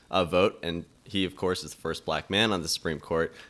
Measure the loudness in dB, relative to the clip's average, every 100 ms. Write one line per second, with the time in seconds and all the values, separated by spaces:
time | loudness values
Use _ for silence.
0 | _ 0 2 4 4 2 -6 -6 -8 _
1 | -6 -2 -2 -2 -2 -2 -6 -8 -6 -6
2 | -2 -4 0 2 2 2 -2 -2 -2 -4
3 | -2 0 0 -4